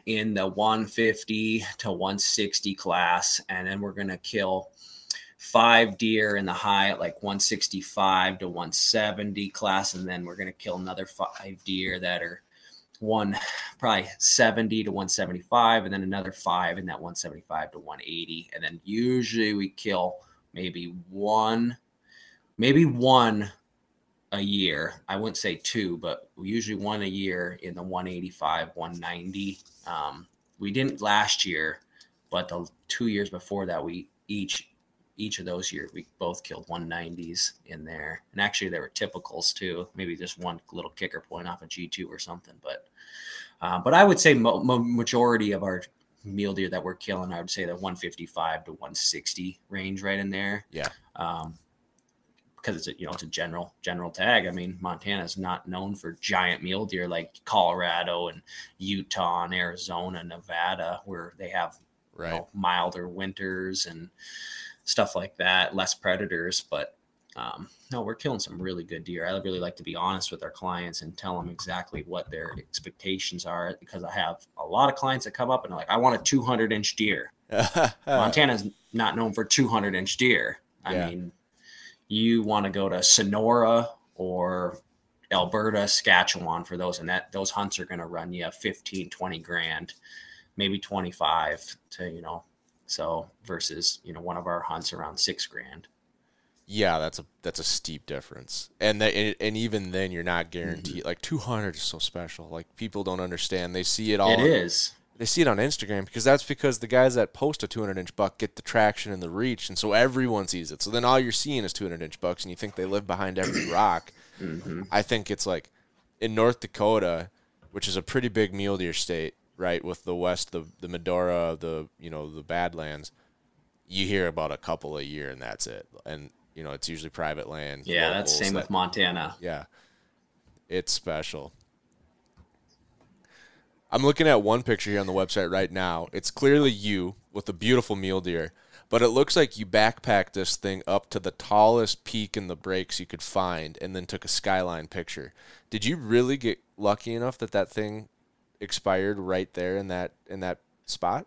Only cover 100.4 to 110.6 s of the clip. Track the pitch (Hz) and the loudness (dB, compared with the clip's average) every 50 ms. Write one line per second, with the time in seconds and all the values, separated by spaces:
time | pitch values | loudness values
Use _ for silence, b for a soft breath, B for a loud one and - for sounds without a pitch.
100.4 | 82 - - 87 82 82 82 80 87 76 69 - - 78 87 - - - 165 135 | -2 -2 -6 -6 -6 -6 -6 -6 -8 -8 -8 -6 -6 -6 -6 -6 -6 -4 -4 -4
101.4 | - 127 120 107 104 92 80 - - - - 78 - - - 90 85 82 - - | -2 -2 -4 -2 -2 -4 -6 -4 -6 -6 -4 -4 -4 -4 -4 -6 -8 -8 -10 -14
102.4 | 82 78 82 82 82 - _ - 113 107 - 104 95 95 92 92 92 90 87 85 | -14 -12 -12 -12 -12 -14 _ -10 -10 -6 -6 -4 -2 -2 -2 -2 -2 -4 -4 -4
103.4 | - - 95 90 87 87 87 92 87 - - - 110 107 104 98 98 98 95 101 | -4 -2 -2 -2 -2 -2 -2 -2 0 0 0 0 2 2 4 6 8 6 8 8
104.4 | 131 156 156 101 87 87 - - - - - _ _ _ _ - 117 - - 165 | 8 6 6 4 2 2 0 0 0 0 -4 _ _ _ _ -4 -2 0 4 6
105.4 | 160 135 107 98 120 147 - - 110 101 104 98 98 - - 120 110 131 139 143 | 6 6 6 4 2 2 0 -2 -2 -4 -4 -4 -4 -4 -4 2 6 6 6 6
106.4 | - - 143 - - 139 123 107 120 107 127 127 131 131 123 120 104 - - - | 4 -2 -4 0 2 2 2 0 -2 4 6 8 8 8 6 4 2 2 0 0
107.4 | 135 151 151 - - - - 117 107 98 95 95 90 - - - 101 92 - - | 0 0 0 -2 -4 -6 -4 -4 -4 -4 -4 -6 -6 -6 -2 0 0 0 0 -2
108.4 | 110 - - - - - - 117 107 104 101 - - 107 98 92 90 80 87 98 | -6 -6 -6 -10 -10 2 4 6 6 6 4 2 -4 -6 -6 -6 -6 -6 -4 -2
109.4 | 120 131 120 - - - 95 - - 107 101 113 123 131 123 131 127 123 113 104 | -2 -2 -2 -4 -6 -6 -4 -2 0 4 6 6 6 6 6 2 2 2 2 0
110.4 | 95 87 92 87 | 0 -2 -4 -6